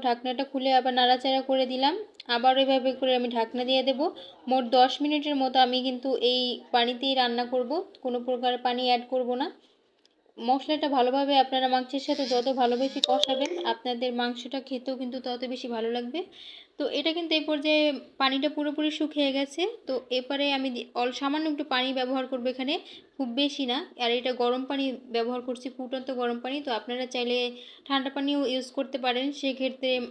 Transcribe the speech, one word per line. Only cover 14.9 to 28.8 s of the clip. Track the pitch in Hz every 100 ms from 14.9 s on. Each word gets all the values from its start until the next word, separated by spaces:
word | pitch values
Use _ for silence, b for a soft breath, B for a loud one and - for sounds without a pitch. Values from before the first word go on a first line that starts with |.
| 262
কিন্তু | 254 254
তত | 262 247 247
বেশি | 247 247
ভালো | 233 226
লাগবে। | 240 240 302 - B B B B -
তো | 294
এটা | - 302
কিন্তু | 320 330 320
এই |
পর্যায়ে | 302 302 302 302 302 269 - -
পানিটা | 269 269 294
পুরোপুরি | 294 294 294 302
শুকিয়ে | 302 302 294 285
গেছে। | 269 277 - 381 480 -
তো | 254 -
এরপরে | 254 254 277 285
আমি | 277 269
দি-, | 240 - -
অল-, | 247 247
সামান্য | 277 302 320
একটু | 294 294
পানি | 254 254
ব্যবহার | 262 254 269 254
করব | 262 240
এখানে, | 254 262 339 - B B
খুব | - 254 233
বেশি | 285 285 262
না। | 254 359 -
আর | 233
এটা | 247 247
গরম | 240 240 254 262
পানি | 277 269 240 -
ব্যবহার | 233 233 247
করছি, | 247 240 262
ফুটন্ত | 247 254 262 262
গরম | 254 240 240
পানি। | 240 285
তো | 285
আপনারা | 240 - 247 254
চাইলে | 247 240 247 247 240 B B -
ঠান্ডা | 277 262
পানিও | 277 277 285 269
ইউজ | 254 247
করতে | -